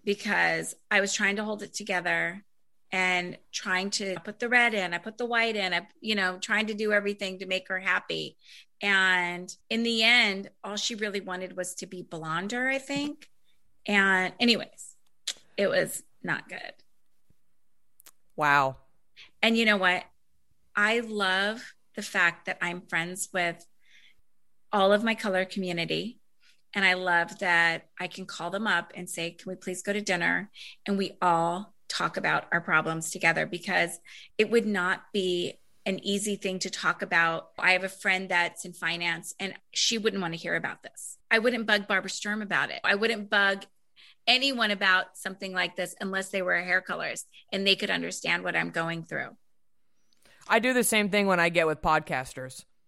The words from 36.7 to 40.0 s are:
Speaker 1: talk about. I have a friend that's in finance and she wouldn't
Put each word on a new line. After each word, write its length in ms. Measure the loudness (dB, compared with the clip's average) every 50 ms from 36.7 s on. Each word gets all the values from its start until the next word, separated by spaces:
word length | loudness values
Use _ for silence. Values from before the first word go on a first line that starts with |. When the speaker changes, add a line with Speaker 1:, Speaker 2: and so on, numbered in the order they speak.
Speaker 1:
talk 320 | -6 -2 -2 -2 -2 -2
about. 480 | -2 0 2 2 4 2 0 -2 -6 -10 _ 0
I 140 | 2 2
have 100 | 2 2
a 60 | 0 -4
friend 400 | -8 -4 -2 0 0 0 0 0
that's 360 | 0 0 0 0 -4 -8 -14
in 80 | -14
finance 600 | -10 -6 -4 -4 -2 -2 -2 -4 -4 -4 -8 -12 -8 -6
and 140 | -6 -6 -8 -10 _ _
she 260 | -2 0 0 2 0
wouldn't 240 | 0